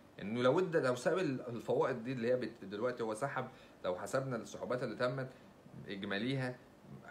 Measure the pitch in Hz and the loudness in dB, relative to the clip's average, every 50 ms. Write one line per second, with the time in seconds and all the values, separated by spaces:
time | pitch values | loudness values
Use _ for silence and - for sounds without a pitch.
0 | - - - - 92 101 113 123 123 127 143 185 185 170 160 160 135 127 123 120 | -16 -20 -12 -8 -6 -2 0 4 6 6 6 6 4 4 4 4 4 4 2 2
1 | - 180 160 190 185 147 131 - - 117 117 110 - - 120 139 - 123 131 113 | 2 2 2 4 2 2 0 -2 -2 -6 -6 -4 -2 2 2 4 4 2 0 -2
2 | 110 123 135 120 113 120 127 127 117 - - - 104 95 104 101 117 123 123 - | -4 -4 -2 0 2 4 4 2 2 -4 -6 -10 -10 -8 -4 -2 -2 -2 -2 -2
3 | 117 110 110 107 135 139 135 135 120 - - - - - - - - - - - | -2 -2 -2 -2 -2 -2 -2 -4 -6 -6 -10 -16 -20 -20 -14 -4 -2 -2 -2 -2
4 | 101 - - 135 135 135 123 110 101 - - - - 104 123 127 131 117 101 - | -2 -2 -2 0 0 0 -2 -4 -4 -8 -8 -8 -2 -2 0 0 0 -2 -2 0
5 | - - 139 135 127 131 - - - - - - - - - - - - 104 98 | 0 0 0 -2 -4 -6 -10 -14 -20 -20 -20 -20 -20 -18 -16 -14 -10 -8 -8 -6
6 | 98 101 98 101 110 127 139 135 127 127 127 - - - - - - - - - | -4 -2 -2 0 0 0 0 0 0 -2 -4 -8 -14 -20 -20 -20 -18 -18 -16 -16
7 | - - | -16 -16